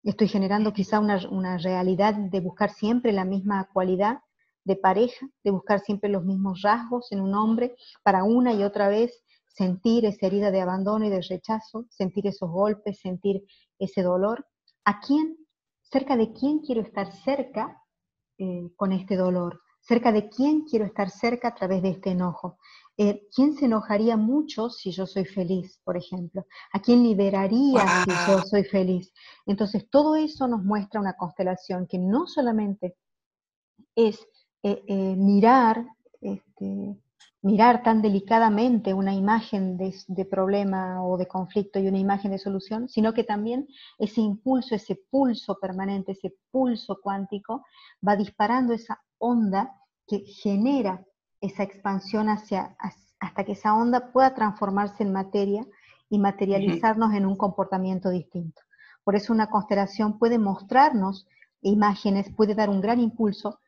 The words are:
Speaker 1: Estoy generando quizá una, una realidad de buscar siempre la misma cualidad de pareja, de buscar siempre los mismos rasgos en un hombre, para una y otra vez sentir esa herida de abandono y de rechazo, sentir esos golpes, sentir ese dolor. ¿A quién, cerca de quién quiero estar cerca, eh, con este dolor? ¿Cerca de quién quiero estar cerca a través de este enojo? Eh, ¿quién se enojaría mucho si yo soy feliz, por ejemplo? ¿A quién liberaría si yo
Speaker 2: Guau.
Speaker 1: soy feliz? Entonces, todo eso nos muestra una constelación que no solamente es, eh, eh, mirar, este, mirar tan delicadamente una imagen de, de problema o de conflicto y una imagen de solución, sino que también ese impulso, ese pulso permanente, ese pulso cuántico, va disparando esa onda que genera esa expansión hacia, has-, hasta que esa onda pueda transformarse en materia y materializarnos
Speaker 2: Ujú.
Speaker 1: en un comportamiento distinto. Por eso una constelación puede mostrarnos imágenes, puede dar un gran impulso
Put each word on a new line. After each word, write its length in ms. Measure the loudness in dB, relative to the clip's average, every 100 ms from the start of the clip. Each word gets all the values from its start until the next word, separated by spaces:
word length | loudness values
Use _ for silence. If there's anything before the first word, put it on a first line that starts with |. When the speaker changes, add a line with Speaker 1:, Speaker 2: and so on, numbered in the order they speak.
Speaker 1:
Estoy 240 | -4 0 0
generando 440 | 0 0 0 0
quizá 280 | -2 0 0
una, 200 | 2 0 -2
una 280 | -6 -4 -4
realidad 560 | -2 -2 0 2 2
de 260 | 0 -4 -4
buscar 300 | -6 -2 -4
siempre 420 | -2 -2 0 0
la 120 | 0 -2
misma 420 | -4 -2 -4 -2
cualidad 460 | -2 0 2 0 -2 _ _ _ _
de 120 | -4 0
pareja, 520 | 2 2 0 -2 -18 _
de 60 | -2
buscar 300 | -2 0 -2
siempre 280 | -2 -4 -2
los 160 | -2
mismos 380 | -2 -2 -4 -2
rasgos 480 | 0 0 -2 -8 -6
en 80 | -4
un 140 | -2
hombre, 400 | 0 0 0 -2 -6 -20 -2
para 220 | 2 2
una 300 | 4 4 4
y 80 | 2
otra 260 | 0 0 0
vez 340 | 2 0 -4 _ _ _
sentir 560 | -2 -2 0 2 2
esa 220 | 2 0 -2
herida 240 | 0 0
de 100 | 0
abandono 460 | 0 -2 -2 0 0
y 20 |
de 140 | -2
rechazo, 640 | -4 -10 -6 -6 -6 -14 -14
sentir 380 | _ -4 -2 -4
esos 240 | -4 -6
golpes, 500 | 0 0 0 -8 -8
sentir 420 | -10 -4 -2 -4 -8 _ _ _
ese 240 | -6 -2
dolor. 440 | 0 2 0 -2 -10 _ _ _
¿A 160 | -2 -2
quién, 380 | 0 0 0 -6 _ _ _ _
cerca 320 | _ -2 0 0
de 160 | 0
quién 240 | 0 -2 -2
quiero 240 | -2 -4
estar 280 | -4 -8 -8
cerca, 680 | -6 -4 -4 -4 -6 -8 -12 _ _ _ _ _ _
eh, 300 | -8 -8 -10 -4
con 160 | -2
este 240 | -2 -2 0
dolor? 460 | 0 0 -4 -8 _ _
¿Cerca 320 | _ 2 4
de 160 | 2 -2
quién 360 | -2 2 2
quiero 200 | 0 -2
estar 240 | -2 -4 -6
cerca 380 | -2 -4 -2 -6
a 60 |
través 260 | -4 -2 0
de 80 | -2
este 200 | -2 -4
enojo? 480 | -2 -2 -4 -12 _ _ -20 _ 0
Eh, 300 | 0 0 _
¿quién 200 | 2 2
se 120 | 2 0
enojaría 500 | 0 0 0 2 2
mucho 500 | 2 0 -2 -6 -6
si 220 | -6 -8
yo 160 | -6 -6
soy 180 | -4
feliz, 560 | -4 -4 -2 -4 -6 _
por 120 | -8 -8
ejemplo? 480 | -8 -10 -10 -12 -14 -20 -8
¿A 80 | -4
quién 220 | 4 6
liberaría 840 | 6 4 2 2 0 2 4 4 4 2
si 60 | 2
yo 220 | 0 2
Speaker 2:
Guau. 120 | 2 4
Speaker 1:
soy 180 | 0
feliz? 480 | 2 0 0 -2 -6 _ -20 -12 -4
Entonces, 420 | -2 0 -2 2
todo 280 | 4 4 2
eso 320 | 0 -2 -2
nos 160 | 0
muestra 360 | 0 -2 -2 -4
una 140 | -4
constelación 720 | -4 -10 -4 -4 -4 -6 -6 -4
que 120 | -2
no 280 | 0 0 -2
solamente 720 | -2 0 0 -2 -4 -8 -10 _ _ _ _ _ _ _ _ _
es, 260 | 2 2 0 -16 _ _ _
eh, 200 | -4 -4 -4
eh, 260 | -2 -2 2
mirar, 720 | 4 6 8 8 6 2 -4 _ _ _
este, 760 | -10 -10 _ _ -8 -6 -8 -12 _ _ _ _
mirar 400 | 0 6 6 6
tan 200 | 2 2
delicadamente 880 | 2 0 2 4 4 4 2 2 0
una 200 | -2 0
imagen 600 | 0 2 0 0 -4 -4 -4
de, 180 | -6 -8 -10
de 160 | -8
problema 800 | -4 -2 0 0 0 -4 -4 -4 -2
o 100 | -2
de 120 | -2
conflicto 500 | -6 -4 -4 -2 -2
y 80 | 0
una 120 | 0
imagen 340 | 0 -2 -4
de 60 | -6
solución, 500 | -6 -8 -6 -8 -4
sino 240 | 0 0
que 80 | 0
también 440 | -2 -4 -4 -6 -8 -16 -20 _
ese 220 | -4 0
impulso, 540 | 0 -2 0 0 0
ese 220 | -6 -6 -10 _
pulso 480 | 2 2 0 -6 -6
permanente, 520 | -6 -6 -4 -4 -6
ese 220 | -8 -10 -12 _
pulso 480 | 0 0 -2 -6 -8
cuántico, 600 | -6 -6 -8 -10 -10 -12 _ _ -20 _ 0
va 100 | 0
disparando 560 | 0 0 0 2 0
esa 280 | -2 -6 -14 _ _
onda 540 | 0 2 2 0 -4 -10 _ _ -6
que 140 | -6
genera 840 | -6 -6 -2 2 2 2 0 -4 -14 _ _ _
esa 220 | -8 -6
expansión 680 | -8 -6 -4 -4 -4 -2 0
hacia, 460 | -2 -2 -6 -6 -10
has-, 340 | -12 -12 _ _
hasta 240 | -10 -6
que 80 | -6
esa 220 | -4 0
onda 360 | 2 2 0 0
pueda 220 | 4 4
transformarse 680 | 4 -2 0 -2 -2 -4 -4
en 80 | -2
materia 520 | -2 -2 -2 0 -2 -6 _ _ _ _
y 100 | 0
materializarnos 880 | 0 0 0 2 0 2 2 2 2
Speaker 2:
Ujú. 60 | 2
Speaker 1:
en 80 | 0
un 100 | 0
comportamiento 760 | -2 -2 -4 -2 -2 -2 -2
distinto. 500 | -4 -6 -10 -10 -14 _ _ -20 _
Por 100 | 0
eso 180 | 0 2
una 160 | 0 2
constelación 720 | 0 0 -2 -2 -2 -2 2
puede 200 | 2 2
mostrarnos 880 | 0 -4 0 4 4 4 -2 -4 _ _ _ _
imágenes, 680 | 0 4 4 2 0 0 -2 0
puede 180 | 0 2
dar 140 | 0
un 100 | 0
gran 180 | 0 0
impulso 640 | 0 0 -2 -2 -8 -10